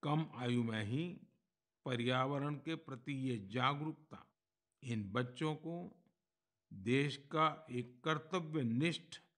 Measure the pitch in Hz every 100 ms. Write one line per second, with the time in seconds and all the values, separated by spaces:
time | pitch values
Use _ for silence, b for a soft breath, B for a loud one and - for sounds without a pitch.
0 | 151 156 156 - 123 120 117 110 104 127
1 | 175 - - _ _ _ _ _ - 123
2 | 120 127 131 143 143 147 156 160 160 131
3 | 131 139 131 120 98 117 131 143 156 160
4 | - - - _ _ _ _ _ - 117
5 | 101 110 123 123 156 151 160 170 180 -
6 | _ _ _ _ _ _ _ 101 98 131
7 | 143 127 - 160 156 151 - 123 120 -
8 | 156 156 - 185 160 156 123 117 160 165
9 | - - _